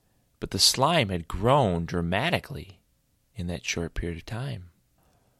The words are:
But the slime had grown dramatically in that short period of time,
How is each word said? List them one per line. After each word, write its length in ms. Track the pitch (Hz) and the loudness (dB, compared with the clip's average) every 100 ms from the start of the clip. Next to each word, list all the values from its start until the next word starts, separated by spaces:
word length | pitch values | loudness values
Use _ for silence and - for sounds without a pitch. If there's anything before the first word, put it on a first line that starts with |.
| _ _ _ _ | _ _ _ _
But 120 | - | -8
the 80 | - | 2
slime 500 | - - 139 170 104 | 2 4 4 4 2
had 180 | 90 - | -2 -4
grown 580 | 90 110 143 113 85 85 | 0 4 6 4 2 0
dramatically 920 | 90 85 92 147 170 - 135 - - _ _ _ _ _ - | -2 0 0 0 -2 -4 -12 -14 -18 _ _ _ _ _ -10
in 120 | 87 | -6
that 180 | 85 - | -6 -6
short 280 | - 82 | -4 -4
period 240 | - 87 82 | -4 -6 -6
of 80 | - | -10
time, 440 | 110 139 110 87 _ _ _ _ _ _ _ | -10 -8 -10 -14 _ _ _ _ _ _ _